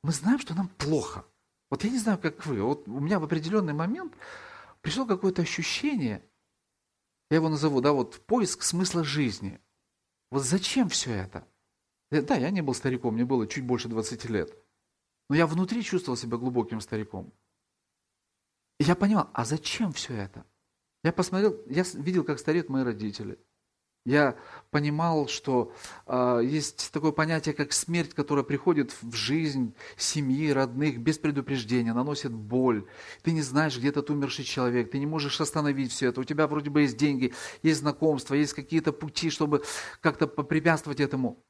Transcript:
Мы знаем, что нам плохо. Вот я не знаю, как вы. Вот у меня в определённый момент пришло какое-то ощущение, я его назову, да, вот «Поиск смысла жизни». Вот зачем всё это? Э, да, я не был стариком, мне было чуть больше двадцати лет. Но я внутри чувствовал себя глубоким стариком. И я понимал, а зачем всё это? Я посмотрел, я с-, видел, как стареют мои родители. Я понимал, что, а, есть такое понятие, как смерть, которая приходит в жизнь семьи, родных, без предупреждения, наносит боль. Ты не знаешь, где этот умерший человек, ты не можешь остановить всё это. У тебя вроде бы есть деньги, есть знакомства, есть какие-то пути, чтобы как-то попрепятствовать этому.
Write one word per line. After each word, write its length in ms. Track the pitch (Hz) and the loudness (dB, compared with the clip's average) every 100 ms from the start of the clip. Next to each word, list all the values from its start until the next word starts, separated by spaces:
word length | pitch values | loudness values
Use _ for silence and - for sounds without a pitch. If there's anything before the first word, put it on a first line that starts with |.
Мы 100 | 147 | -2
знаем, 260 | 147 185 262 | 0 2 2
что 140 | - | 0
нам 160 | 170 185 | -4 -4
плохо. 560 | - 143 151 - - - _ _ _ _ | -4 0 0 0 -10 -14 _ _ _ _
Вот 140 | 180 | -2
я 60 | 208 | 0
не 100 | 254 | 0
знаю, 180 | 220 185 | 0 0
как 280 | 160 - 160 | 0 -4 -4
вы. 160 | 117 | 0
Вот 260 | 110 143 - | 0 0 -4
у 120 | 123 | -4
меня 180 | 147 202 | 0 0
в 60 | 156 | 0
определённый 480 | 165 160 214 175 | -2 2 0 2
момент 400 | 147 175 302 359 - - - - - - - | 0 -2 -2 -6 -12 -18 -18 -18 -20 -20 -8
пришло 240 | - 226 247 | -6 -2 0
какое-то 360 | 190 196 185 | 2 2 2
ощущение, 800 | 170 - 165 - 294 262 127 101 _ _ _ _ _ _ _ _ _ _ _ | -2 -2 -4 -2 0 0 -2 -4 _ _ _ _ _ _ _ _ _ _ _
я 80 | 156 | 2
его 120 | 160 | 2
назову, 320 | 151 156 135 | 2 2 4
да, 100 | 139 | 4
вот 340 | 143 120 - - | 4 0 -6 -2
«Поиск 380 | 240 185 - | 0 0 0
смысла 400 | - 170 180 170 | -2 0 0 0
жизни». 560 | 151 147 131 95 98 - _ _ _ _ _ _ _ | 0 0 0 -2 -10 -12 _ _ _ _ _ _ _
Вот 120 | 135 | -2
зачем 440 | 127 185 - 269 202 | 2 0 2 2 2
всё 240 | - 131 | 0 -2
это? 340 | 107 95 - - _ _ _ _ _ _ | -4 -4 -10 -14 _ _ _ _ _ _
Э, 120 | 147 | 0
да, 140 | 135 - | 2 0
я 160 | 139 | 2
не 100 | 196 | 0
был 120 | 147 | -2
стариком, 420 | 120 135 127 123 110 | 0 -2 0 -2 0
мне 100 | 123 | 2
было 220 | 131 107 | 0 0
чуть 180 | - 127 | -4 -2
больше 240 | 120 117 | -2 -2
двадцати 400 | 110 107 117 113 | -4 -4 -8 -4
лет. 280 | 104 76 - _ _ _ _ _ _ _ | -4 -4 -10 _ _ _ _ _ _ _
Но 60 | 147 | 2
я 100 | 165 | 4
внутри 380 | 165 185 226 | 2 -2 -2
чувствовал 320 | 214 180 180 120 | -2 -4 -2 -6
себя 220 | 120 117 | -4 -4
глубоким 420 | 127 120 113 110 | 0 0 -2 -6
стариком. 540 | - 110 107 95 - _ _ _ _ _ _ _ _ _ _ _ _ _ _ _ | -4 -6 -6 -10 -12 _ _ _ _ _ _ _ _ _ _ _ _ _ _ _
И 60 | 151 | 2
я 100 | 180 | 4
понимал, 340 | 202 208 - | 4 2 0
а 100 | - | -2
зачем 480 | 117 151 - - 208 | -2 -2 -4 -2 -2
всё 220 | 139 - | -4 -6
это? 320 | 117 98 - - _ _ _ _ _ | -6 -6 -10 -20 _ _ _ _ _
Я 80 | 165 | -2
посмотрел, 500 | 170 180 185 208 214 - | 0 -2 2 0 0 -4
я 180 | 143 | -2
с-, 120 | 180 - | -2 -4
видел, 280 | 151 185 | 0 0
как 160 | 151 135 | 0 -4
стареют 300 | - 165 156 | 0 -2 0
мои 140 | 135 | -2
родители. 540 | 123 104 107 98 101 - _ _ _ _ _ _ - | -2 -2 -6 -6 -10 -12 _ _ _ _ _ _ 2
Я 320 | 147 143 - - - _ | 4 4 0 -16 -20 _
понимал, 560 | 147 147 147 165 160 143 | 0 0 0 2 2 0
что, 460 | - - 127 117 - - - - | -4 0 0 0 -6 -18 -18 -4
а, 340 | 127 123 123 | 2 4 4
есть 540 | 123 135 107 - - | 2 0 -4 -8 -8
такое 180 | 151 156 | 0 0
понятие, 420 | 147 160 160 156 | 2 0 0 -2
как 200 | 147 147 | -2 -2
смерть, 400 | - - 170 160 | -2 0 -2 -2
которая 320 | - 143 143 127 | -4 0 0 0
приходит 480 | 143 - 156 131 - | 0 2 2 0 -6
в 100 | 117 | -10
жизнь 640 | 113 107 156 156 135 117 - - - | -6 0 0 2 0 -2 -4 -20 -6
семьи, 520 | - 151 139 131 156 | -2 0 0 2 2
родных, 520 | 135 131 123 147 120 | 2 2 2 0 2
без 180 | 120 151 | 0 2
предупреждения, 720 | 151 143 135 135 110 123 117 | 0 0 -2 -4 2 2 2
наносит 380 | 117 139 143 135 | 0 0 -2 -4
боль. 560 | 113 107 123 127 110 101 - - - | -8 -2 2 4 2 -2 -16 -18 -4
Ты 120 | 165 | 0
не 80 | 160 | 0
знаешь, 360 | 135 135 156 127 | 0 2 0 2
где 120 | 135 | 0
этот 200 | 143 143 | 0 0
умерший 360 | 147 139 - 127 | -2 -2 -4 -6
человек, 460 | - 123 123 117 | 0 2 2 0
ты 80 | 139 | -2
не 60 | 143 | -2
можешь 360 | 156 143 - | -2 -2 -2
остановить 500 | 156 160 147 139 131 | 0 0 0 0 -2
всё 160 | - 127 | 0 0
это. 140 | 127 | 0
У 20 | |
тебя 240 | 120 147 151 | -2 2 2
вроде 220 | 151 143 | 2 2
бы 140 | 143 | 4
есть 120 | 143 113 | 4 4
деньги, 380 | 147 135 123 - - - | 2 2 0 -2 -14 0
есть 180 | 160 151 | 2 2
знакомства, 520 | 147 - 160 143 - 139 | 0 2 2 2 2 2
есть 180 | 147 | 2
какие-то 400 | - 139 160 156 | -2 -2 0 0
пути, 360 | 147 151 - 165 | -2 -6 -2 -2
чтобы 360 | - 147 147 - - - - | 0 2 2 0 -8 -10 0
как-то 260 | 160 151 147 | 0 2 -2
попрепятствовать 760 | - 143 156 165 156 - 135 | 0 0 2 4 2 0 -2
этому. 420 | 143 139 127 - | 0 0 -2 -4